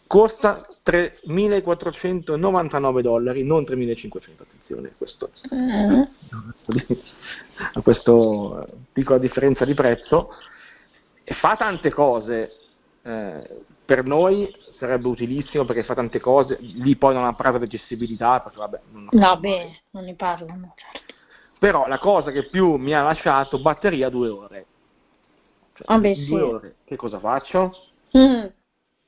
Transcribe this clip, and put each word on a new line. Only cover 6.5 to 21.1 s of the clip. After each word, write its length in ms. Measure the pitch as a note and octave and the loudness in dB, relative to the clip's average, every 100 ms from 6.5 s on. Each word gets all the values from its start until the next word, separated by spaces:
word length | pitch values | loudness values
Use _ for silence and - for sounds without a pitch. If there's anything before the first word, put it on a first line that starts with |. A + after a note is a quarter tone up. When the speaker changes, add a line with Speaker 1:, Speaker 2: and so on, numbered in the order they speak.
| - - | -16 -4
Speaker 1:
<laughs> 160 | A#2+ - B2 - - - - - - - | -4 -2 -6 -6 -20 -18 -18 -18 -12 -10
a 80 | - | -2
questo, 840 | G#2 A#2 - A#2 A2 G#2+ G2+ F2 - | 2 2 6 6 6 0 -6 -10 -14
eh, 40 | - B2+ | -18 -10
piccola 260 | - C3+ C3 | -4 2 2
differenza 460 | B2+ - C#3 B2+ C3 | 2 0 0 2 0
di 100 | C#3+ | 2
prezzo. 540 | C3 A#2 - D#3+ - - - - - - _ _ _ _ | 2 0 2 0 0 -14 -20 -20 -20 -20 _ _ _ _
E 120 | - - | -12 -2
fa 200 | E3 G#3+ | 0 0
tante 340 | A3 F3 D3+ | -2 -2 -2
cose, 640 | C#3 C#3+ A#2 G#2+ A#2 A2 - _ _ _ _ | 2 2 2 -2 -6 -6 -12 _ _ _ _
eh, 580 | A#2+ A2+ G2+ D2+ - - - _ - | -12 -10 -10 -12 -16 -20 -20 _ 0
per 180 | C3 | 2
noi 480 | C3 D3 F#3 G3+ G3 - - - | 2 2 2 0 -2 -10 -20 -12
sarebbe 280 | B2 B2+ B2 | -4 -4 -4
utilissimo 540 | A#2 A#2+ C3+ C3 D3+ | -4 -4 -6 -4 -4
perché 200 | B2 A#2 | -2 -4
fa 100 | A2 | -4
tante 260 | C3 A#2 A#2 | -4 -4 -4
cose, 380 | B2 C3+ C3+ - | 2 2 2 -4
lì 360 | B2 A2 C3 C3+ | -10 -4 0 4
poi 180 | C#3 | 4
non 120 | B2+ B2 | 2 -2
ha 80 | |
parlato 260 | A#2 C3 A#2+ | -2 0 0
di 60 | A2+ | -4
accessibilità, 760 | A2 - A2+ A#2 A2 A#2 B2+ | -8 -12 -8 -8 -2 0 0
perché 180 | G#2+ - | -2 -12
vabbè, 220 | G#2 - _ | -12 -12 _
non 160 | G#3+ - | -20 2
Speaker 2:
No, 260 | A#3 F#3+ F3 | 4 6 4
beh, 420 | G3+ F#3 E3+ D#3+ _ | -2 -4 -6 -18 _
non 140 | G3 F#3 | -16 -14
ne 100 | F3 | -8
parlano, 580 | F#3 E3+ E3 F3+ F3+ - | -6 -6 -10 -16 -18 -20
certo. 380 | - - - | -20 -20 -20